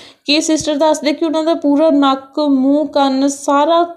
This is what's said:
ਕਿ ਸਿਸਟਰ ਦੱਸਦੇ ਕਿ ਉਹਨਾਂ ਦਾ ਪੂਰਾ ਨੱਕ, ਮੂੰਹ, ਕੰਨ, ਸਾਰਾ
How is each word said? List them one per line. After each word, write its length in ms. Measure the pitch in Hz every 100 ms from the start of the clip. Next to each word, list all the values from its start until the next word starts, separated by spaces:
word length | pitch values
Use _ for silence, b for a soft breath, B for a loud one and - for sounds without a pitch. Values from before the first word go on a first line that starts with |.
| B B -
ਕਿ 140 | 294
ਸਿਸਟਰ 340 | 320 311 294 294
ਦੱਸਦੇ 360 | 320 302 285
ਕਿ 120 | 294 330
ਉਹਨਾਂ 180 | 320
ਦਾ 100 | 311
ਪੂਰਾ 360 | 330 294 285 320
ਨੱਕ, 500 | 285 277 269 - -
ਮੂੰਹ, 480 | 302 269 262 294 294
ਕੰਨ, 400 | 294 277 262 277
ਸਾਰਾ 540 | 277 - 285 294 339 339